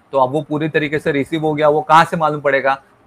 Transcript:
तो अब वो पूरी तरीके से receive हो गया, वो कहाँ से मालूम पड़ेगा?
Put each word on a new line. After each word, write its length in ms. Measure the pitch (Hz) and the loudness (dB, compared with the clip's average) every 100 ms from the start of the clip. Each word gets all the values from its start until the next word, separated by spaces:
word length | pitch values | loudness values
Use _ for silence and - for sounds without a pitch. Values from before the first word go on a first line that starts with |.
| _ | _
तो 60 | 135 | -2
अब 140 | 127 | 0
वो 100 | 143 | -2
पूरी 280 | 143 151 160 | -4 -4 -2
तरीके 300 | 156 147 151 | -2 -2 -4
से 120 | 160 | -2
receive 300 | 143 131 160 | -2 -2 -2
हो 120 | 156 | -2
गया, 160 | 151 151 | 0 2
वो 120 | 151 | 2
कहाँ 240 | 151 156 165 | 4 4 4
से 120 | 175 | 0
मालूम 240 | 156 151 | -2 -2
पड़ेगा? 420 | 143 135 131 135 - _ | 0 0 0 -2 -6 _